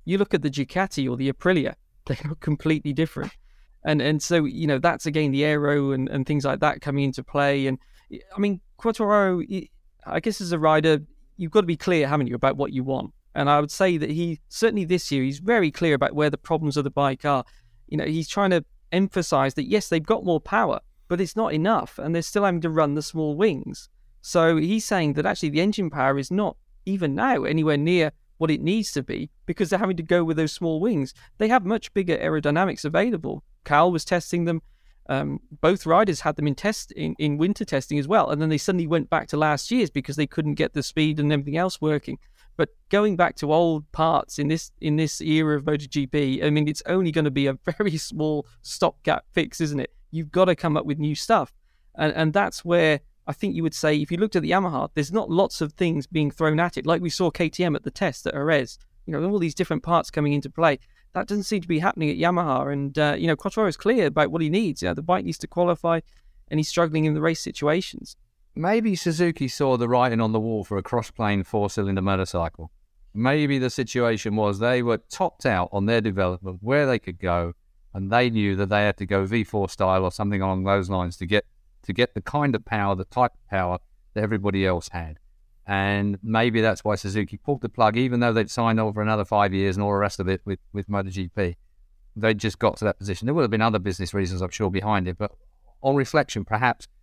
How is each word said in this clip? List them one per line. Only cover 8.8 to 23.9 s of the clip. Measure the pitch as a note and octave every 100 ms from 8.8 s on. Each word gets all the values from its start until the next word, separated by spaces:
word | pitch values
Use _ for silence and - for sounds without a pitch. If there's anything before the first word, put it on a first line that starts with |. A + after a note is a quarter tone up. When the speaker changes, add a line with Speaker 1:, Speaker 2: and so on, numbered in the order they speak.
| A#3 A3 G#3+ G#3 G3 F3+ -
Speaker 1:
he, | G3 - - _ _ -
I | D#3+
guess | A3+ G#3
as | F3+
a | E3+
rider, | D#3 D#3 D#3 D3+ D3+ - - -
you've | E3+
got | G#3+
to | F3
be | E3
clear, | - F3 C#3
haven't | D3 B2+
you, | A#2+
about | C3+ C#3
what | C#3+
you | C3
want? | C3 C3+ - - _ -
And | C#3+
I | D3
would | D3
say | - F#3+ E3+
that | D3
he, | D#3 E3+ D#3+ -
certainly | - A3+ G#3+ E3
this | F3+ -
year, | C#3
he's | C3 C#3
very | F#3 A#3 E3+
clear | - E3
about | C#3 C3
where | C#3+ D3+
the | C#3+
problems | - D#3+ D#3 C#3+
of |
the | C#3
bike | C#3+ C#3 C3+ D3
are. | C#3 B2 - _ - -
You | D3+
know, | D3+
he's | D#3 D#3
trying | - G3
to | F3 - - _
emphasize | F3 G3 - E3 C#3+ C3+
that, | C3+ C3+
yes, | G#3 -
they've | E3
got | D3+ A3 F#3
more | D#3+
power, | - G3+ G3+ - - _ -
but | F3
it's | F#3 -
not | A3
enough, | D#3 F3 A3 - -
and | C#3+
they're | E3+
still | E3 G3+
having | G3+ F3
to | E3
run | D#3+ D3+ D3
the |
small | D3 D#3+ D#3 D3
wings. | G#3+ C#3 - - -